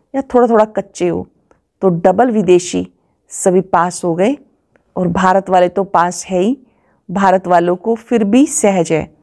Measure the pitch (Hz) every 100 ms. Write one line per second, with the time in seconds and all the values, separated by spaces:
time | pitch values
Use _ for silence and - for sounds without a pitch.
0 | _ 269 269 247 240 226 214 214 196 -
1 | 180 170 185 _ _ _ _ _ 190 170
2 | 185 185 254 220 190 180 - 180 180 _
3 | _ _ _ - 196 185 180 175 175 175
4 | 180 165 208 294 _ _ _ _ _ -
5 | 175 175 185 196 185 185 180 180 196 165
6 | 175 180 - 185 202 277 _ _ _ _
7 | - 180 196 185 185 175 175 180 220 226
8 | - 240 202 240 302 - 208 190 165 160
9 | - _